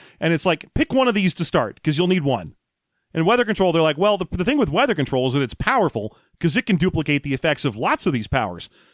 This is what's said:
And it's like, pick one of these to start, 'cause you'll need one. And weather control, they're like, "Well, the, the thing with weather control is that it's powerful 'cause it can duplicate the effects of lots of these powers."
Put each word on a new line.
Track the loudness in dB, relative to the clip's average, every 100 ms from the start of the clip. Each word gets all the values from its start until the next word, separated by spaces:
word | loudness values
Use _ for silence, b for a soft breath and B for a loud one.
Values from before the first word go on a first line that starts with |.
| B B
And | -2
it's | 0 0
like, | -2 -2
pick | -2 0
one | 2 2
of | 2
these | 0
to | 0
start, | -2 0 -2 -4
'cause | -2 0
you'll | 2
need | 2
one. | 0 -2 -6 -16 _ _ _ _ _
And | -2 2
weather | 2
control, | 2 2 2
they're | 4
like, | 2 2
"Well, | 2 0
the, | -2
the | -4
thing | 0 2
with | 2
weather | 2 0
control | 0 -2 0 0
is |
that | 0
it's | -2
powerful | -4 -2 0 0 -2 -8 b b b
'cause | -2 0
it | 0
can | 2
duplicate | 2 0 -2 -2
the | -2
effects | -2 -2 -2
of | -2 -2
lots | -2 -2 -2
of |
these | -2 -2
powers." | -2 -2 -6 -14 b b